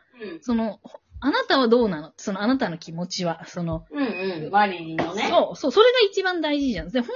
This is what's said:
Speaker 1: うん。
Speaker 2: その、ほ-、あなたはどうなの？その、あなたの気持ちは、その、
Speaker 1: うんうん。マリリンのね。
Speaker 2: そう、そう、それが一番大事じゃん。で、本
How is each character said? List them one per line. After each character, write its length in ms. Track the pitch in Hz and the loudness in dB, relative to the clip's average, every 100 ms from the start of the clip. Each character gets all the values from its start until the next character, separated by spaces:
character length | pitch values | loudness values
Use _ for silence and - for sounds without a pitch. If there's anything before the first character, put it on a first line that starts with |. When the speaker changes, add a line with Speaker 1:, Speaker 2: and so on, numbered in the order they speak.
| _ 247 | _ -16
Speaker 1:
う 160 | 208 165 | -14 -10
ん。 60 | |
Speaker 2:
そ 120 | 247 | -2
の、 260 | 233 226 196 | 0 0 -6
ほ-、 180 | - - _ - | -14 -20 _ -6
あ 100 | 262 | -2
な 140 | 440 | 0
た 140 | 508 294 | 2 4
は 80 | 240 | 6
ど 180 | 240 | 6
う 40 | 220 | 4
な 120 | 156 | 0
の？ 120 | 156 - | -8 -10
そ 160 | - | -6
の、 100 | 190 | -2
あ 40 | 208 | 0
な 120 | 269 | 2
た 100 | 180 | 0
の 100 | 165 | -6
気 140 | - | -10
持 140 | 165 180 | -8 -6
ち 180 | - | -4
は、 200 | 175 165 170 | -4 -4 -8
そ 160 | 180 | -6
の、 240 | 170 160 - | -4 -4 -6
Speaker 1:
う 100 | 294 | -4
ん 60 | 254 190 190 170 | -2 -2 -4 -4
う 40 | 156 | 0
ん。 20 | |
マ 140 | 196 208 | 2 2
リ 120 | 180 | 0
リ 160 | 160 | -6
ン 20 | 160 | -4
の 180 | 165 | -4
ね。 140 | 196 269 | -2 0
Speaker 2:
そ 220 | 330 214 | 2 2
う、 20 | 175 | 0
そ 120 | 277 | 0
う、 40 | |
そ 80 | 392 | 6
れ 60 | 494 | 6
が 120 | 494 403 | 6 2
一 120 | 392 | 2
番 180 | 370 359 | -2 0
大 200 | 302 294 | 0 0
事 120 | 277 | 0
じ 60 | 185 | -2
ゃ 60 | |
ん。 60 | 180 | -2
で、 100 | 247 | -2
本 100 | 240 | -2